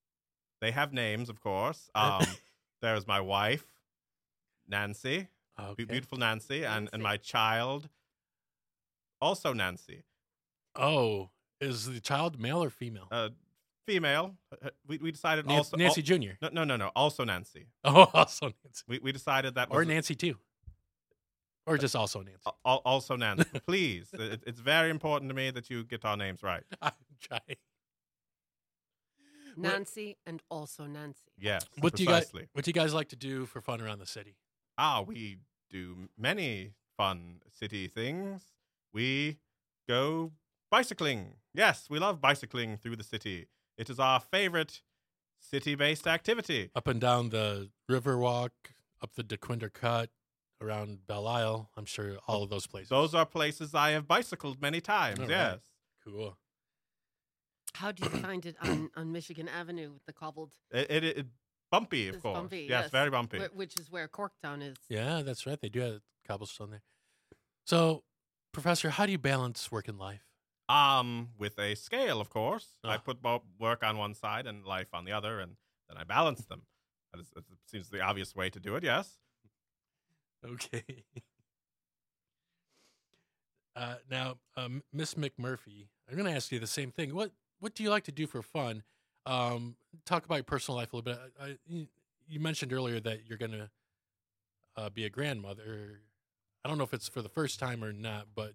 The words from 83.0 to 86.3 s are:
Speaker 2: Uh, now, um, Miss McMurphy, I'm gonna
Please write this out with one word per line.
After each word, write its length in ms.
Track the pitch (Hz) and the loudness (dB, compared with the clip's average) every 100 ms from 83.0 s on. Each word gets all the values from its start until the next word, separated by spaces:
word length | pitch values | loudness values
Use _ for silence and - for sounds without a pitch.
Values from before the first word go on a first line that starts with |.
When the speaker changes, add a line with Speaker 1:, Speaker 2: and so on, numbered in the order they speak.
| _ _ _ _ _ _ _ 123 | _ _ _ _ _ _ _ -8
Speaker 2:
Uh, 180 | 120 120 131 | -8 -8 -6
now, 240 | 131 131 123 _ - | -4 -4 -8 _ -10
um, 260 | 123 131 - | -6 -8 -8
Miss 220 | 139 156 | -8 -6
McMurphy, 720 | - 139 - 123 127 - 101 101 _ - | -4 -6 -6 -6 -8 -12 -20 -20 _ -10
I'm 60 | 147 | -4
gonna 160 | 202 | -2